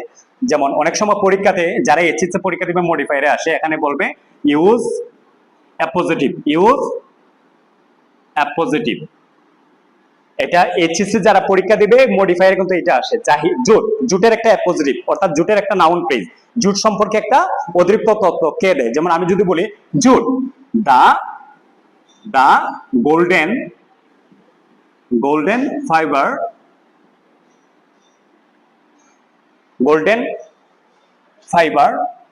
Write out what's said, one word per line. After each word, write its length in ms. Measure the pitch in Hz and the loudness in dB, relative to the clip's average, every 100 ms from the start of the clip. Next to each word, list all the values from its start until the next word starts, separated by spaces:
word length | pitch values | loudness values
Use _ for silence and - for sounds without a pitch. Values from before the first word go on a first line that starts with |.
| 466 _ _ _ | -6 _ _ _
যেমন 260 | 247 147 139 | -2 -2 -2
অনেক 220 | 151 156 175 | -2 -2 -2
সময় 240 | 214 202 190 | -2 0 0
পরীক্ষাতে 380 | 196 196 185 170 214 160 | 0 0 0 -2 -2 0
যারা 140 | 151 | 2
এইচএসসি 380 | 170 156 175 185 | 2 0 -4 -4
পরীক্ষা 240 | 190 165 175 | -6 -4 -4
দিবে 120 | 175 | -2
মডিফায়ারে 480 | 175 160 139 143 143 | -2 -2 -2 -2 0
আসে, 200 | - 165 | 0 -2
এখানে 240 | 151 160 156 | -4 -2 -4
বলবে 280 | 151 143 220 302 _ _ | -4 -4 -6 -8 _ _
ইউজ 380 | 147 147 180 233 - - - _ _ _ _ _ _ - | -2 2 2 2 0 -8 -10 _ _ _ _ _ _ -8
অ্যাপোজিটিভ, 520 | 160 180 151 165 143 175 - | -4 -2 -2 -2 -4 -4 -4
ইউজ 360 | 156 202 190 156 - - _ _ _ _ _ _ _ _ _ _ _ _ - | 0 2 2 -2 -10 -14 _ _ _ _ _ _ _ _ _ _ _ _ -4
অ্যাপোজিটিভ। 600 | 143 - 156 151 143 92 156 _ _ _ _ _ _ _ _ _ _ _ _ - | -4 -4 -2 -2 -4 -8 -10 _ _ _ _ _ _ _ _ _ _ _ _ -8
এটা 240 | 135 175 | -2 0
এইচএসসি 540 | 196 - 165 170 196 214 | 2 2 0 0 -2 0
যারা 220 | 202 190 190 | 2 2 2
পরীক্ষা 260 | 190 190 208 | 0 2 2
দিবে 220 | 202 247 262 175 | 4 4 4 2
মডিফায়ারে 360 | 190 175 190 190 | 2 2 2 2
কিন্তু 180 | 180 180 | 0 -2
এটা 180 | 160 131 | 0 0
আসে। 200 | - 117 - | 0 -2 0
জাহি-, 300 | 147 170 127 123 | 0 0 0 4
জুট, 180 | 214 - - 123 | 4 2 -2 -2
জুটের 240 | 185 226 | 2 2
একটা 160 | 220 226 | 2 2
অ্যাপোজিটিভ, 420 | 190 185 156 143 120 - | 2 0 -2 -2 -4 -4
অর্থাৎ 220 | 151 190 147 | -2 -2 -2
জুটের 200 | - 214 | 0 0
একটা 180 | 202 196 | 0 2
নাউন 240 | 165 175 175 | 2 2 -2
ফ্রেজ। 180 | 127 87 - _ 240 | -4 -6 -14 _ -2
জুট 180 | 196 202 | -2 0
সম্পর্কে 420 | 220 196 208 214 | 0 0 -2 -2
একটা 220 | - 262 370 - - 175 | 0 0 0 -4 -2 0
অতিরিক্ত 340 | 175 208 - | 2 2 2
তথ্য 340 | 214 180 - 160 - | 2 0 0 -2 0
কে 80 | 190 151 | 0 0
দেয়? 160 | 117 131 | -2 -2
যেমন 140 | 175 | 0
আমি 140 | 165 175 | 0 0
যদি 180 | 190 | 0
বলি 200 | 190 165 208 - _ 147 | 0 -2 -4 -8 _ 0
জুট, 200 | 254 254 - - 269 - _ 117 143 | 4 4 2 -4 -6 -10 _ -4 2
the, 160 | 127 180 302 - - - _ _ _ _ _ _ _ 110 | 4 4 2 -4 -14 -20 _ _ _ _ _ _ _ -4
the 240 | 131 135 220 - - - 123 123 | 2 4 4 0 -8 -6 -2 2
golden, 420 | 160 175 180 156 262 - - _ _ _ _ _ _ _ _ _ _ _ _ - | 2 2 0 0 -4 -8 -16 _ _ _ _ _ _ _ _ _ _ _ _ -6
golden 500 | 120 131 156 151 233 277 302 - | -4 -2 -2 -2 -2 -4 -6 -2
fiber, 400 | - 156 139 185 277 679 - _ _ _ _ _ _ _ _ _ _ _ _ _ _ _ _ _ _ _ _ _ _ _ _ _ _ _ _ _ _ _ - | 0 0 0 -2 -4 -8 -12 _ _ _ _ _ _ _ _ _ _ _ _ _ _ _ _ _ _ _ _ _ _ _ _ _ _ _ _ _ _ _ -4
golden 400 | 131 156 156 226 262 - - _ _ _ _ _ _ _ _ _ - | 0 2 2 -2 -4 -10 -16 _ _ _ _ _ _ _ _ _ -4
fiber 400 | 175 160 143 156 740 740 - _ | 0 2 2 2 0 -6 -10 _